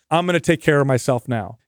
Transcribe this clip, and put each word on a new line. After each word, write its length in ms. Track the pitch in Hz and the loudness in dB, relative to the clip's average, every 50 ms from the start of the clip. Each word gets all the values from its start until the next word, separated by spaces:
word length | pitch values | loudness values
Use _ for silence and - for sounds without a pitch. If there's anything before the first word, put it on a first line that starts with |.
| _ - | _ -2
I'm 160 | 156 170 175 | -2 -2 0
gonna 140 | 180 175 165 | 0 -2 0
take 220 | - - 165 - | 0 0 -2 0
care 200 | - 165 151 143 | 2 2 2 2
of 60 | 139 | 2
myself 400 | 139 131 123 - - 127 120 - | 2 0 0 0 0 -2 -2 -2
now." 320 | - 120 110 98 90 113 - _ | -4 -6 -6 -6 -10 -14 -20 _